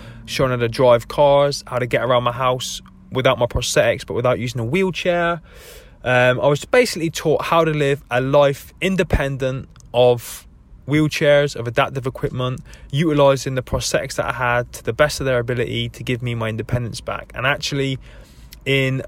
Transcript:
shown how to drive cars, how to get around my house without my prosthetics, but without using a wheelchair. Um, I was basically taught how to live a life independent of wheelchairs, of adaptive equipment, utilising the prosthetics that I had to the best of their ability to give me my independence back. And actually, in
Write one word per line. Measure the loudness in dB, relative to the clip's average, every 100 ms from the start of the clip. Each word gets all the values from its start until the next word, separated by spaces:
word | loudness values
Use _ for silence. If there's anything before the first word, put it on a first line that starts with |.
| -18 -18 -12
shown | -2 -2
how | 0
to | -2
drive | 2 6 6 2
cars, | 2 4 6 4 -2 -6
how | -4
to | -2
get | -2
around | 2 2
my | 2
house | 0 0 -2 -4 -10 -14 -20 -10
without | 0 2 2
my | 0
prosthetics, | -2 -2 2 2 0
but | -4
without | -2 0 0
using | -4 -6
a |
wheelchair. | -4 0 -2 -2 -2 0 0 -4 -8 -20 -20 -20 -20 -10
Um, | 0 4 4 4
I | 2
was | 0 2
basically | 2 2 0 -4
taught | -2 0 0
how | 2 2
to | 2
live | 2 0 -2 -2
a | -2
life | 2 4 4 2 -10 -6
independent | -4 0 0 0 0 -4 -4 -6 -10 -20 -4
of | 4 4 4 -2 -16 -20 -20 -20 -16 -2
wheelchairs, | 0 2 2 4 4 2 -4
of | -4
adaptive | 0 0 -2 -8
equipment, | -6 -6 -4 -6 -6 -12 -20 -8
utilising | -2 0 4 4 4 0
the | -6
prosthetics | -4 -4 -2 -4 -4 -6
that | -4
I |
had | -2 0 0 -2
to | -8
the | -8
best | 0 0 0
of |
their | -2 -2
ability | -2 -4 -4 -4 -6
to | -8
give | -6 -4
me | -4
my | -4 -4
independence | -6 -4 -4 -4 -8
back. | -8 -10 -10
And | -4 -2
actually, | -2 -4 -4 -4 -6 -10 -20 -20 -20 -20 -12
in | -2 0 0 -4